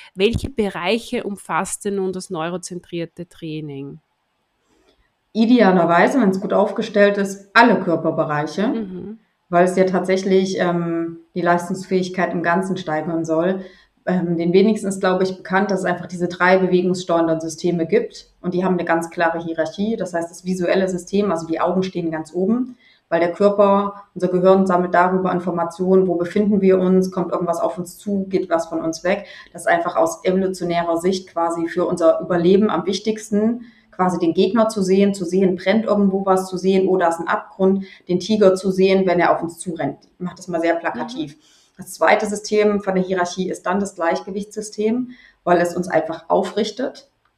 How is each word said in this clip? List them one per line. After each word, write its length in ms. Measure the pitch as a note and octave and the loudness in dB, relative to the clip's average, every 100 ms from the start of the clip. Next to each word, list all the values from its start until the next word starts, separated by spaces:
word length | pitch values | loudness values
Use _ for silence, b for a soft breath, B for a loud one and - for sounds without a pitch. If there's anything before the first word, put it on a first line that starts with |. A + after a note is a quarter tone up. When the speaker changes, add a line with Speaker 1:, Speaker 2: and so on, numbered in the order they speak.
| B - | B 0
Speaker 1:
Welche 340 | G3+ A#3 - | 0 0 -4
Bereiche 720 | - G3+ F3+ F3 A3+ - A#3+ | -4 -4 -4 -2 -4 -4 -8
umfasst 640 | G3+ G3 - E3 F#3+ - | -8 -10 -6 -4 -4 -6
denn 100 | G#3 | -6
nun 180 | G3 F#3+ | -4 -4
das 180 | F#3 - | -6 -8
neurozentrierte 1000 | F3 E3 F3+ - F3+ - E3+ E3 - F3 | -6 -6 -6 -10 -14 -10 -8 -8 -10 -18
Training? 720 | - E3 D#3 D3+ C#3 C#3 D#3 _ _ _ _ _ _ _ _ _ _ _ _ _ | -14 -10 -8 -10 -10 -12 -14 _ _ _ _ _ _ _ _ _ _ _ _ _
Speaker 2:
Idealerweise, 880 | G#3 A3+ B3 F#3+ F3+ E3+ E3+ G3+ C#4 | 0 4 6 6 4 4 4 4 4
wenn's 200 | G3+ F#3+ | 2 2
gut 120 | G3 | 0
aufgestellt 640 | F#3+ G#3+ - - G#3 G3+ G3+ | 0 0 -2 -2 2 4 2
ist, 320 | G3 - - | -2 -6 0
alle 240 | A3+ A#3+ G3 | 4 6 4
Körperbereiche, 880 | F3+ D#3+ E3 D#3 D3+ D3 D#3 F#3+ A3 | 0 -2 0 -2 -2 -2 -4 -2 -2
Speaker 1:
Mhm. 520 | A3+ G3 F3+ F3+ A3+ _ _ - | -4 -8 -10 -12 -16 _ _ 0
Speaker 2:
weil 160 | F3 | 2
es 120 | F3+ F#3 | 4 4
ja 80 | |
tatsächlich, 720 | F#3 F3+ F#3 F#3+ G3 F#3+ F#3+ F#3+ | 2 0 0 0 2 2 2 0
ähm, 600 | F3 E3+ E3+ E3 E3 - _ F#3 | 0 -2 -2 -4 -6 -10 _ -4
die 60 | |
Leistungsfähigkeit 920 | E3+ F3 - F#3 - F#3 F#3 - F3 | 0 0 -2 -8 -2 -2 -2 -2 -2
im 100 | F3 | -2
Ganzen 340 | E3+ F#3 F#3+ F#3 | 0 0 -2 -4
steigern 480 | - D#3 D#3+ E3 | -4 -4 -4 -4
soll. 360 | D#3+ D#3+ F3 F#3+ B B B _ | -2 0 0 -2 B B B _
Ähm, 320 | - F3+ E3+ E3+ | -4 -2 -2 -2
den 160 | F3 | 2
wenigsten 360 | F#3 G#3+ G#3 G3 | 4 4 2 -4
ist, 120 | F#3+ | -2
glaube 220 | F#3 F#3 | 0 0
ich, 120 | F#3+ - | -2 -4
bekannt, 340 | - F#3+ G3+ | -4 -2 0
dass 100 | F#3 | -2
es 40 | |
einfach 220 | F#3 F3 E3+ | -2 -4 -6
diese 220 | F3+ F3 | -6 -4
drei 300 | - F3+ F#3+ | 0 2 4
bewegungssteuernden 840 | F3+ F3+ F#3 F#3 - E3+ E3 D#3+ | 4 2 2 -2 0 0 2 -2
Systeme 460 | D#3+ D#3 F3 E3+ D#3+ | -4 -6 -2 -2 0
gibt. 440 | A3 A3+ - - _ | 0 0 -8 -20 _
Und 140 | F3+ | -6
die 100 | F3+ | -2
haben 100 | F#3+ | 0
eine 100 | F3+ | 0
ganz 260 | E3 E3 E3 | 0 -2 -2
klare 280 | - E3 E3 | -2 -2 -2
Hierarchie. 580 | F3 D#3+ D#3 - G#3 A3+ | -6 -4 -4 -4 -2 -2
Das 160 | F3 | -4
heißt, 180 | E3+ E3 | -4 -6
das 140 | - | -8
visuelle 440 | F3+ F#3 E3+ F#3+ F#3 | -6 -2 0 0 0
System, 420 | F3+ - G3 G#3 | -2 -4 -2 0
also 160 | E3 D#3+ | -2 -4
die 140 | E3 | -2
Augen 220 | E3+ F3+ | 0 0
stehen 280 | F#3+ F3+ E3 | -2 -4 -6
ganz 240 | D#3+ D#3+ | -6 -6
oben, 420 | F3+ F#3+ A#3+ B3+ B B B - | -2 0 0 -4 B B B -4
weil 120 | E3+ | -2
der 120 | F3 | 0
Körper, 720 | - G3+ G3+ G3+ G3 G3+ - - | 2 2 4 4 4 0 -8 -16
unser 140 | F3+ F3+ | -4 -2
Gehirn 380 | F3+ F#3 F#3+ F#3+ | 4 6 6 4
sammelt 280 | F3+ F3+ | 2 2
darüber 360 | F3 F#3 F#3 F#3 | 4 4 2 0
Informationen, 760 | F3+ F3 E3+ E3+ - F#3 F#3+ F#3 | -2 -2 -2 -4 -2 4 4 4
wo 60 | |
befinden 480 | E3+ F3 G#3 G#3 G#3 | 0 0 0 2 4
wir 160 | F#3+ F#3 | 4 4
uns, 340 | F3+ F#3 F#3 | 4 4 2
kommt 180 | - E3+ | -2 -4
irgendwas 300 | E3 F3 A3 | -2 -2 -2
auf 160 | - - | -4 -4
uns 220 | F3 - | -10 -12
zu, 260 | G#3 G3 F#3+ | -6 -4 -2
geht 200 | - F#3 | -2 0
was 180 | E3 E3 | -2 -2
von 140 | E3 | -4
uns 240 | E3 D#3+ | -4 -4
weg. 220 | F3+ G3+ B B B | -2 -2 B B B
Das 100 | - | -6
ist 60 | - | 0
einfach 280 | E3+ E3+ E3 | 0 0 0
aus 280 | E3 - | -2 -2
evolutionärer 720 | F#3 F#3 F#3 - F3 E3+ E3+ E3 | -2 0 0 -2 -2 -2 -2 0
Sicht 340 | F3+ F#3+ - | 0 -2 -4
quasi 380 | E3+ E3 E3+ E3 | -4 -2 -2 -4
für 160 | F3+ | -2
unser 360 | E3+ F3 E3 D#3+ | -2 2 2 2
Überleben 500 | - F3 F3 G3 G#3+ | 0 0 4 4 4
am 160 | E3+ E3+ | 0 -4
wichtigsten, 800 | G3 A3+ G#3+ - G#3 A3 B3 B B B | -4 -4 -4 -2 0 0 -2 B B B
quasi 260 | - F#3 F3 | -2 0 0
den 140 | E3 | 0
Gegner 380 | D#3+ G3+ A#3 A3 | 2 2 2 0
zu 120 | G#3+ | 0
sehen, 300 | F#3 G3 G3+ | 2 4 4
zu 140 | G3 E3+ | 0 -2
sehen, 300 | F#3 F#3+ F3+ | 2 2 2
brennt 280 | F#3 A3 | 0 0
irgendwo 400 | G#3 G3+ G3 G3 | 2 2 2 2
was, 240 | F#3+ F#3 F#3 | 0 0 -2
zu 80 | F3+ | -2
sehen, 320 | F#3 F#3+ F#3 | 2 2 2
oh, 80 | F3+ | 2
da 120 | E3+ | 2
ist 120 | E3 | 0
ein 80 | E3+ | -2
Abgrund, 560 | D#3 - - F#3+ G3 B B - | -4 -6 0 2 2 B B -4
den 100 | F3+ | -2
Tiger 360 | F3+ G#3+ F#3+ | 0 4 4
zu 160 | F#3 G3 | 4 0
sehen, 360 | F#3 F#3+ F#3+ F#3 | 2 4 4 2
wenn 140 | F3 | 2
er 100 | D3 | 2
auf 100 | - | 0
uns 160 | E3+ - | -4 -8
zurennt. 400 | F#3 E3 C#3 - | -10 -6 -6 -8
Ich 80 | _ - | _ -12
mach 160 | F3+ | -12
das 140 | - - | -10 -8
mal 140 | E3+ | -2
sehr 120 | E3 E3 | -2 -2
plakativ. 600 | E3 - - A#3+ D3 - | -4 -6 -8 -8 -10 -12
Speaker 1:
Mhm. 40 | b b b - | b b b -20
Speaker 2:
Das 160 | - | -18
zweite 320 | - F#3+ G#3 | 0 2 2
System 560 | G#3+ G#3 - G#3+ G#3 G3+ | 0 -6 -2 0 2 0
von 140 | G3 | -2
der 100 | F#3 | -2
Hierarchie 460 | F#3 F#3 F3 G3 F3+ | 0 -2 -4 -4 -6
ist 160 | - F3+ | -6 -4
dann 140 | G3 | -2
das 140 | F#3+ | -4
Gleichgewichtssystem, 1160 | - E3+ F#3 - G3 G3 G#3+ G#3+ - G#3+ B3 B3+ B B B | -4 -2 -2 -4 -10 -10 -10 -10 -4 -2 -2 -4 B B B
weil 140 | - F3 | 0 2
es 180 | F3 F3+ | 2 -2
uns 120 | F3 | -2
einfach 360 | D#3+ D#3+ D#3+ - | -2 -2 -6 -2
aufrichtet, 800 | F3 G3 G#3 A3+ - C4+ - - _ _ | 0 0 -4 -4 -6 -8 -10 -20 _ _